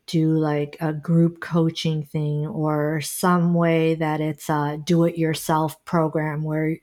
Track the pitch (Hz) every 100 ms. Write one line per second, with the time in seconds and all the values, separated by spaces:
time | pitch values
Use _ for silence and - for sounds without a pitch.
0 | - 165 160 160 156 147 147 - 160 156
1 | 147 170 165 170 - 165 165 165 165 156
2 | 147 160 151 147 151 160 156 151 151 156
3 | 143 - 185 175 170 170 170 165 160 160
4 | 160 151 156 147 - 151 147 151 151 170
5 | 170 170 160 156 - 156 160 - - 170
6 | 156 156 156 151 156 156 156 165